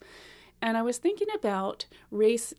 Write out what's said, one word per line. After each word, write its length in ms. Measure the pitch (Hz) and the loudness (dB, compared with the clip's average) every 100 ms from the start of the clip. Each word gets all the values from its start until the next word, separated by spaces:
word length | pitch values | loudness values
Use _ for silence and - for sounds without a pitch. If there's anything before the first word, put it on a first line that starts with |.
| - - - - - _ | -20 -20 -20 -20 -20 _
And 160 | 226 226 | -2 0
I 40 | |
was 140 | 233 240 | 0 0
thinking 300 | 349 403 415 | -2 0 -2
about 520 | 427 214 196 196 - - - - | -2 -2 0 -2 -6 -12 -16 -8
race 420 | 208 214 233 - | 2 4 4 -2